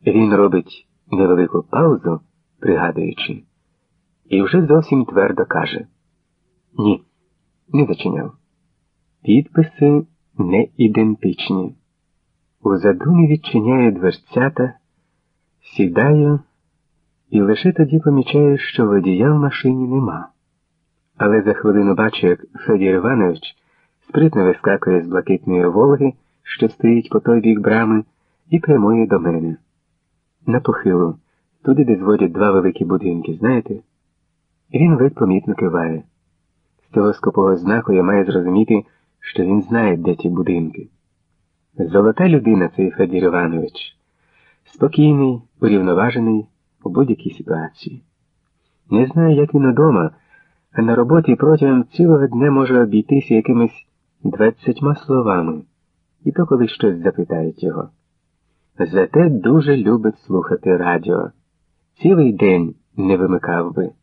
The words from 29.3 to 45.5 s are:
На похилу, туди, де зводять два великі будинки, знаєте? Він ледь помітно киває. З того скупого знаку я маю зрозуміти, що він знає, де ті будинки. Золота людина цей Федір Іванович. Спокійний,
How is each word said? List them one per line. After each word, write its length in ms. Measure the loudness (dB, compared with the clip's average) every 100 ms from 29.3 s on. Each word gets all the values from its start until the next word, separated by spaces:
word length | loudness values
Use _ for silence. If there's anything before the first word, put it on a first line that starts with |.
| -4 -6 -10 _ _ _ _ _ _ _ _ -4
На 140 | -2
похилу, 580 | -2 -2 0 0 -2 -4 _ _ _ _
туди, 220 | -2 0
де 120 | 2 0
зводять 360 | 2 0 0
два 180 | 0 0
великі 340 | 2 0 -4
будинки, 500 | -4 -2 -2 -6 -8
знаєте? 400 | -4 -2 -2 -4 -12 _ _ _ _ _ _ _ _ _
Він 220 | 0 2 4
ледь 180 | 0
помітно 400 | 0 0 0 -2
киває. 480 | -4 -2 -2 -4 -8 -12 _ _ _ _ _ _ _ _
З 60 |
того 180 | 0 0
скупого 440 | 0 -2 0 0 0
знаку 360 | -2 -4 0
я 100 | 0
маю 220 | 2 0
зрозуміти, 600 | 0 -2 0 0 2 0 -2 _ _ _
що 240 | -12 -4
він 180 | -2 -2
знає, 340 | -2 -2 0 -2
де 180 | -4
ті 140 | -4 -4
будинки. 600 | -4 -2 -4 -6 -10 -20 _ _ _ _ _ _ _ _ -8
Золота 500 | -2 2 2 2 2
людина 420 | 2 2 2 0 -2
цей 140 | -4
Федір 340 | -2 -2 0
Іванович. 720 | 0 0 -2 -4 -8 -12 -20 _ _ _ _ _ _ _
Спокійний, 800 | _ _ -2 2 2 4 0 -2 _